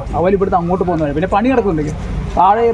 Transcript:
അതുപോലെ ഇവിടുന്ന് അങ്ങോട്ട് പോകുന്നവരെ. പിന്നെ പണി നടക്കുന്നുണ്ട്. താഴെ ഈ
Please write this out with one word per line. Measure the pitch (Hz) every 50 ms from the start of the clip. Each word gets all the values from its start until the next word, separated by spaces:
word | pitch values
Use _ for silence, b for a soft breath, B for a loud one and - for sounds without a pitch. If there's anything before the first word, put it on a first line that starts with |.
| 135 -
അതുപോലെ | - 147 165 185 202 185
ഇവിടുന്ന് | 190 190 190 175
അങ്ങോട്ട് | 170 170 180 180 196 180
പോകുന്നവരെ. | 175 160 156 143 143
പിന്നെ | 151 175 180 208
പണി | 202 220 254 269
നടക്കുന്നുണ്ട്. | 247 196 202 170 151 147 151 151 - - - - - - - -
താഴെ | - 175 190 208 226 233
ഈ | 233